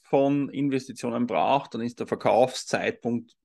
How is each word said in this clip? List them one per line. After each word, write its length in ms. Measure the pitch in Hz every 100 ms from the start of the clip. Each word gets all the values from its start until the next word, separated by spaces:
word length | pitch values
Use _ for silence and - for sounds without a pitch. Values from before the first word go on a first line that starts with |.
von 460 | _ 143 139 143 135
Investitionen 760 | 143 143 135 127 113 120 120 120
braucht, 480 | 87 98 135 -
dann 80 | 113
ist 180 | 120 -
der 80 | -
Verkaufszeitpunkt 1300 | 110 110 107 127 - - 104 104 - 117 120 117 _